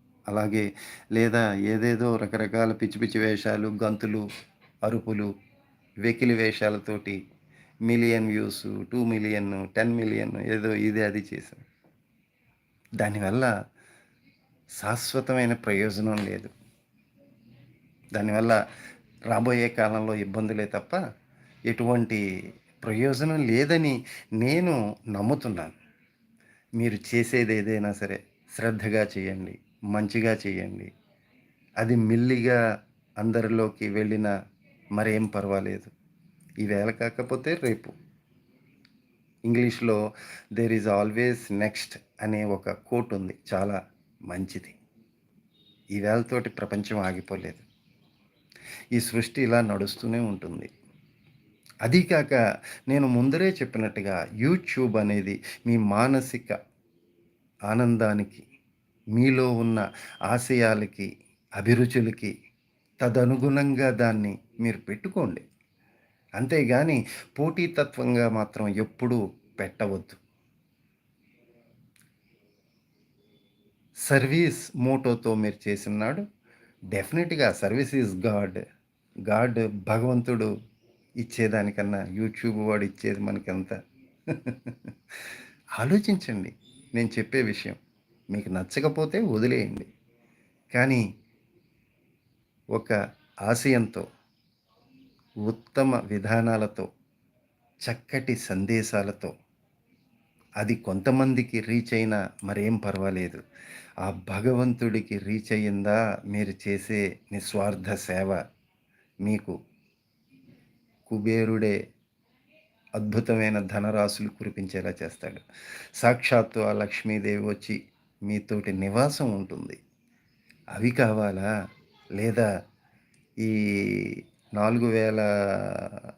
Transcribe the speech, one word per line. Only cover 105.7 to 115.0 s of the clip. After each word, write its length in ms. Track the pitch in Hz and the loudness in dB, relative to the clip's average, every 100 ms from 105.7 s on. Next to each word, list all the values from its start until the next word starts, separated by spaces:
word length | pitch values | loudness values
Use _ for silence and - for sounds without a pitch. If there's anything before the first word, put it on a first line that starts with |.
| 101 101 107 113 98 | 0 2 2 2 -2
మీరు 440 | 95 104 101 95 104 | -4 -4 -4 -4 -4
చేసే 500 | 98 - 107 98 - _ | -4 -2 -2 -2 -4 _
నిస్వార్థ 640 | 101 - 107 101 98 92 | -10 -4 -2 -2 -2 -4
సేవ? 500 | 101 - 92 95 92 69 _ _ _ _ _ _ - | -6 -4 -2 0 -2 -6 _ _ _ _ _ _ -6
మీకు 400 | 101 107 - 87 - _ _ _ _ _ _ - - - _ _ _ _ _ | -2 -2 -4 -10 -14 _ _ _ _ _ _ -20 -20 -20 _ _ _ _ _
కుబేరుడే 800 | 110 107 113 110 110 107 98 - _ _ _ _ _ _ _ _ _ _ | -2 2 2 2 2 2 0 -4 _ _ _ _ _ _ _ _ _ _
అద్భుతమైన 640 | 110 107 107 113 113 110 107 | -6 -2 0 2 2 2 0
ధనరాశులు 720 | 95 107 104 107 104 - 104 | -2 -2 0 2 0 -2 -8
కురిపించేలా 640 | - 104 98 92 95 92 90 | -8 -10 -8 -8 -6 -6 -6